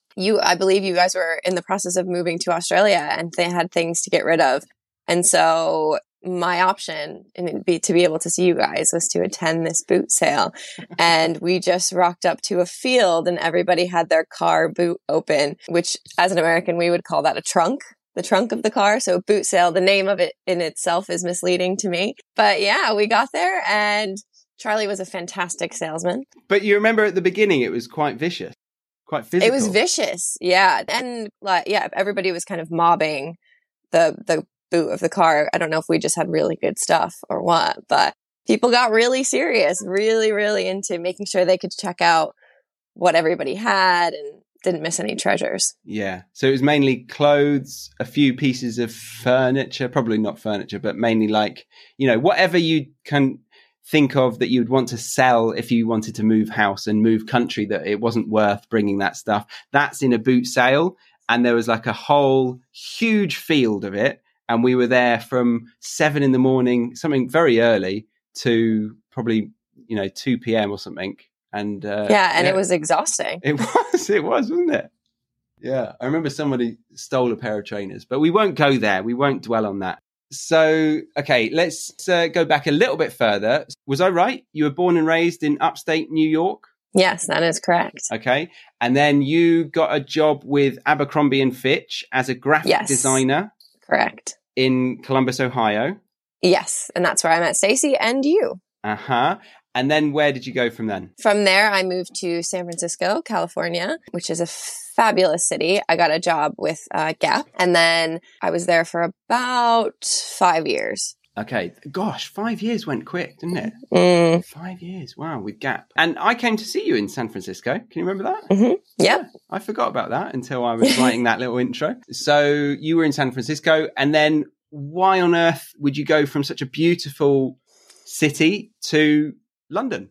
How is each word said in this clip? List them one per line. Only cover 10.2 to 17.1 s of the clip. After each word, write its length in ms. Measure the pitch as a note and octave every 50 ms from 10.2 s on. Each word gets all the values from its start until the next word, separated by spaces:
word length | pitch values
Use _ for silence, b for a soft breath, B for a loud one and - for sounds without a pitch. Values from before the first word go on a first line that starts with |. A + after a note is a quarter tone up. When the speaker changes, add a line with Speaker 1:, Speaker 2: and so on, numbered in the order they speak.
| - D3+ C#3+ D3 - - B B B B B
Speaker 2:
<laughs> 220 | B B B F3 F3
Speaker 1:
And 380 | F3 E3+ E3+ D#3+ D#3+ E3 E3+ D3+ -
we 180 | E3+ F3+ -
just 320 | - - F3 F3+ F3 - F#3+
rocked 320 | F3+ F3+ F3 F3 - -
up 160 | F3+ D#3+ - -
to 160 | - G3 F3+
a 60 | F3+
field 640 | F3+ - - - B3+ B3+ B3 A3 F#3 E3+ E3 D#3+ F3+
and 100 | F3 E3+
everybody 460 | - E3 E3 F3+ F3 G3 F3+ E3 F3+
had 240 | F3+ F3+ E3+ E3 D#3+
their 160 | E3 D#3+ D#3+
car 460 | - - - E3+ E3+ E3 D#3+ D#3+ E3
boot 320 | D#3+ - F3 E3+ E3+ - _
open, 500 | - D3 D#3+ - - D#3 C#3+ D3 C#3+ D3+ B B -
which 300 | E3 E3+ F3 - - - - - -
as 160 | - F3 F#3 F#3+
an 60 | E3+
American, 400 | D#3+ E3 E3 E3+ E3+ E3+ E3+ E3+
we 100 | E3+ E3+
would 160 | F3 E3+ -
call 180 | -